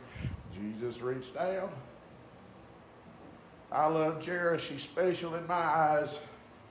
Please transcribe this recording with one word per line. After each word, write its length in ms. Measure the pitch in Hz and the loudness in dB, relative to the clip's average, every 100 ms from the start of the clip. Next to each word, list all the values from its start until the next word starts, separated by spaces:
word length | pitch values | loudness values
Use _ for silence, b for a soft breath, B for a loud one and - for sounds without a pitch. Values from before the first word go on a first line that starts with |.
| B B B B - 90 | B B B B -10 -8
Jesus 440 | 104 110 123 117 | -6 -4 -6 -4
reached 320 | 123 131 123 | -2 -2 -4
down. 340 | 139 185 185 190 135 - - - - - - - - - - - - - - - - - - - | -2 0 0 -2 -6 -14 -18 -20 -20 -20 -20 -20 -20 -20 -20 -20 -20 -20 -18 -18 -18 -20 -18 -4
I 160 | 135 156 | 2 4
love 340 | 160 156 156 | 6 4 0
Jera. 400 | 147 175 170 160 | -2 0 2 2
She's 220 | - 139 | -2 -8
special 520 | - - 180 170 170 | -4 2 4 2 -2
in 120 | 170 165 | -4 0
my 80 | |
eyes, 640 | 175 165 156 156 151 147 - - - - - - | 2 4 6 6 6 2 -2 -10 -16 -20 -20 -20